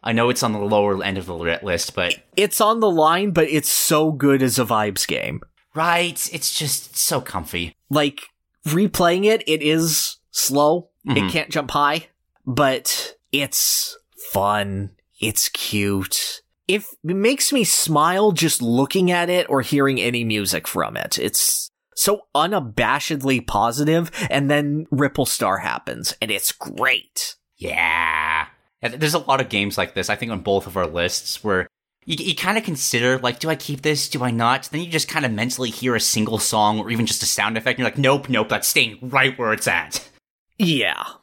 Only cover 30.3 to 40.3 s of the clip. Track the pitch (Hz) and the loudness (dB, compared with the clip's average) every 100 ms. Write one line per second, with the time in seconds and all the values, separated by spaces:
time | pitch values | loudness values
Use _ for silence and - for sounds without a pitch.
30.3 | 104 90 98 95 92 87 82 87 - - | -6 0 0 0 -4 -2 0 -2 -2 -6
31.3 | - 107 95 90 _ _ _ - 147 156 | -6 -2 -2 -2 _ _ _ -10 -6 -4
32.3 | 175 180 214 220 147 - 120 123 131 127 | -4 -2 -2 -2 -4 -2 0 2 2 0
33.3 | 120 156 156 - 143 156 147 - 135 123 | -2 -4 -4 -4 -4 -2 -2 -2 -2 -2
34.3 | 117 117 131 - 147 170 160 - 160 135 | 2 2 0 -2 -8 -4 -4 -2 -2 0
35.3 | 107 120 123 127 113 123 117 - - 107 | -2 -4 -2 -6 -2 0 0 0 0 0
36.3 | 110 - 110 104 107 104 117 113 - 107 | 0 0 2 2 2 -2 -2 0 0 -2
37.3 | - 104 113 113 120 123 - 131 143 - | 0 0 0 -2 0 -2 2 2 2 2
38.3 | - - 107 - - 120 104 127 135 131 | 0 2 0 0 2 0 -2 -2 2 2
39.3 | 127 117 107 - 87 78 - - _ _ | 0 -2 0 0 -2 -2 -10 -12 _ _